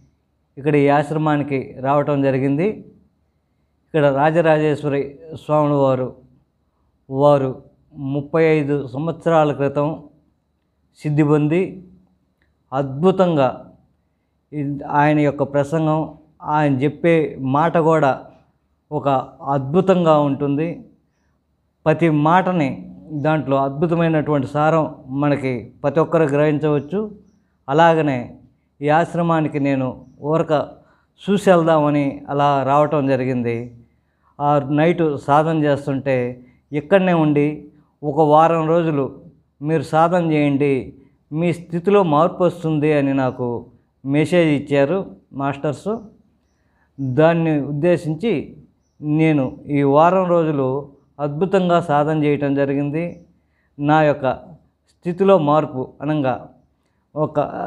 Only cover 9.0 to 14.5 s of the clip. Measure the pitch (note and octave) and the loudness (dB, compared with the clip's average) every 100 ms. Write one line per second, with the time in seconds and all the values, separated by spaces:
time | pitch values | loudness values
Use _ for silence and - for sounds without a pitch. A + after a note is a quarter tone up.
9 | D#3+ D#3+ E3+ E3 D3+ C3 C#3 C#3+ D3 D#3 | -8 -4 0 2 2 0 -2 -2 -4 -4
10 | - _ _ _ _ _ _ _ _ _ | -14 _ _ _ _ _ _ _ _ _
11 | D3+ D3 D3 D3+ D3 E3+ F#3+ - - - | -4 0 2 2 2 0 -2 -8 -20 -20
12 | _ _ _ _ _ _ - C3 C#3 C3+ | _ _ _ _ _ _ -8 -6 -4 0
13 | F#3 F#3+ F3+ D#3 B2+ - - - _ _ | 0 2 2 2 0 -2 -16 -20 _ _
14 | _ _ _ _ _ | _ _ _ _ _